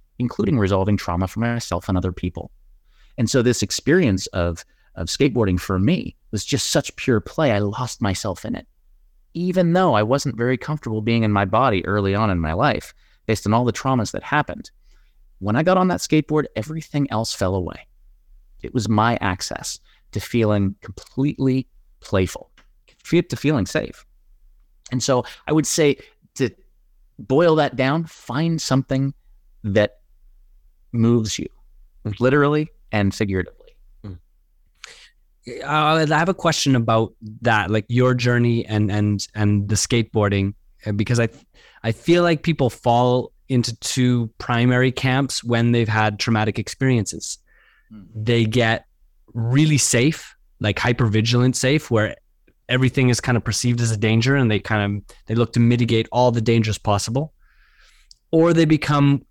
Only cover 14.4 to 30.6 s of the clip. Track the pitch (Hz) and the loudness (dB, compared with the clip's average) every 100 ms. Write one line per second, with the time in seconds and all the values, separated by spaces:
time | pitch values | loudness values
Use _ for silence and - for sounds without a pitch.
14.4 | - - - _ _ _ _ _ _ _ | -2 -8 -16 _ _ _ _ _ _ _
15.4 | 95 117 165 185 185 175 - 156 147 151 | -2 0 2 2 2 -2 0 0 2 -2
16.4 | 151 - 110 160 - 147 139 110 117 - | -2 -6 -8 -10 -6 -4 -2 -2 -4 -2
17.4 | 92 95 87 - - _ - _ _ - | -2 -2 -4 -10 -18 _ -20 _ _ -20
18.4 | _ - - 127 104 104 113 117 101 92 | _ -18 -8 -4 0 2 2 0 -4 -4
19.4 | - - - - _ _ _ 101 - 120 | -8 -10 -12 -14 _ _ _ -10 -2 0
20.4 | 107 104 98 - - - - - 143 - | 2 2 0 -4 -14 -18 -12 -4 -4 0
21.4 | 135 131 - _ _ _ - 98 92 - | 0 -2 -4 _ _ _ -4 -2 -2 -4
22.4 | - _ _ _ _ _ - 170 175 120 | -18 _ _ _ _ _ -2 0 0 -2
23.4 | 139 147 90 - - - _ _ _ _ | 0 0 0 -4 -6 -12 _ _ _ _
24.4 | - _ _ _ - 127 127 127 - - | -20 _ _ _ -8 -4 0 0 -2 -10
25.4 | - 156 147 - 147 - - _ _ - | -2 0 0 2 2 0 -6 _ _ -4
26.4 | 123 - _ _ _ _ _ - 107 135 | -4 -4 _ _ _ _ _ -16 -2 2
27.4 | 170 156 143 120 131 156 160 - - 123 | 4 4 2 0 0 0 -4 -12 -8 -4
28.4 | 165 160 - 135 - 131 139 - _ _ | -2 -2 0 0 0 -2 -2 -6 _ _
29.4 | _ _ 104 101 104 - _ _ - _ | _ _ 0 2 2 -2 _ _ -20 _
30.4 | _ _ | _ _